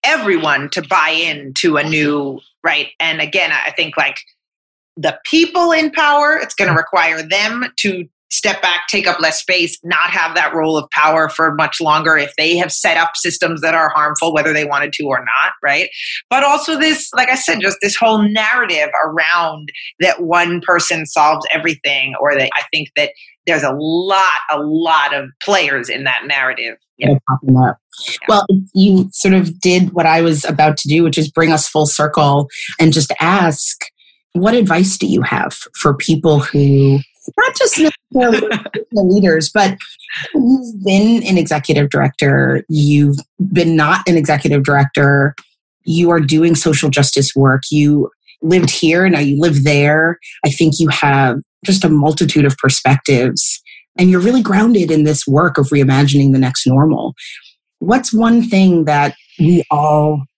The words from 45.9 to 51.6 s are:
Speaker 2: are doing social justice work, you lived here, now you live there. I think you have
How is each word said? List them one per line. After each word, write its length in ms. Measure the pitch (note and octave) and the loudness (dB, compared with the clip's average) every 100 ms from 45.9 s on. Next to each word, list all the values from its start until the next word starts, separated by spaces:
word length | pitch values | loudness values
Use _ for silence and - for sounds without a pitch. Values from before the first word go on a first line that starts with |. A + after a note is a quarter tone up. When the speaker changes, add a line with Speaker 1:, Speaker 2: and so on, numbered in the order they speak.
| E3 E3+ | 0 2
Speaker 2:
are 100 | E3+ | 2
doing 360 | C#3+ D#3 E3+ D#3+ | 2 2 2 2
social 340 | E3 D3 D#3 | 2 0 0
justice 440 | C#3 C#3+ - C3+ C#3 | 0 0 0 0 2
work, 280 | C3+ C3 - | 2 2 0
you 380 | D3+ D3 D3 - _ _ - | 0 2 2 -2 _ _ -8
lived 280 | D#3+ F#3 D3+ | 0 2 2
here, 380 | - D#3+ E3 F#3+ | 0 0 2 2
now 100 | D#3+ | 2
you 200 | C#3+ C#3+ | 0 0
live 240 | E3 C#3+ | 2 2
there. 560 | C#3 C#3+ D3 D3+ D#3+ E3+ - - D3+ | 2 2 2 2 0 -2 -12 -4 -4
I 40 | |
think 300 | C#3 D#3+ C#3+ | 2 0 2
you 100 | D#3+ | 0
have 480 | C#3 D3 C#3 C3+ A#2+ - _ | 0 0 2 2 -2 -8 _